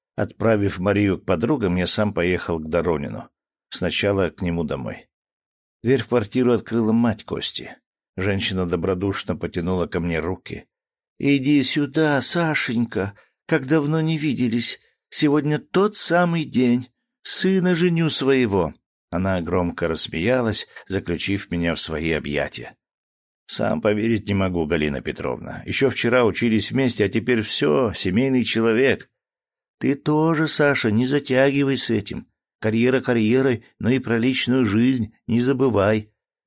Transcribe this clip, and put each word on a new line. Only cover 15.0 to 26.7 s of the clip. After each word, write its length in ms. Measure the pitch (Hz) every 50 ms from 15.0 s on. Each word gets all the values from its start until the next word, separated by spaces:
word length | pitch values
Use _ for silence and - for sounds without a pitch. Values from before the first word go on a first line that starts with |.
| _ -
Сегодня 500 | - - 156 147 143 151 143 151 151 147
тот 380 | - _ - 180 196 214 208
самый 480 | - - - 165 175 180 175 170 165 151
день. 440 | - - 120 127 123 120 123 127 - _ _ _ _ _ _
Сына 520 | - - - - - 185 190 190 175 180 180
женю 340 | 160 180 180 170 165 165 151
своего». 640 | - - 139 131 139 131 123 104 98 95 82 73 - _ _ _ _ _ _ -
Она 300 | - 87 92 95 95 90
громко 480 | 82 85 87 92 87 85 82 - 85 80
рассмеялась, 800 | 80 78 - - - 80 85 117 127 127 120 110 101 - - _ - - - -
заключив 640 | 92 98 - - 87 - - - 101 98 - -
меня 240 | 90 85 85 85 82
в 60 | -
свои 320 | - - 80 76 80 82
объятия. 640 | 80 76 64 71 73 71 69 - - 60 58 - - _ _ _ _ _ _ _ _ _ _ _ _ _ _
«Сам 340 | - - - - 107 - -
поверить 460 | - 107 107 107 113 113 117 101 -
не 80 | - 98
могу, 320 | 98 95 92 90 85 80
Галина 340 | 76 85 80 73 73 69 65
Петровна. 600 | - 69 65 - 73 67 62 58 50 - - - -
Еще 240 | - - - 135 127
вчера 340 | 113 - - 117 117 127 120
учились 480 | 104 87 - 120 120 110 107 98 -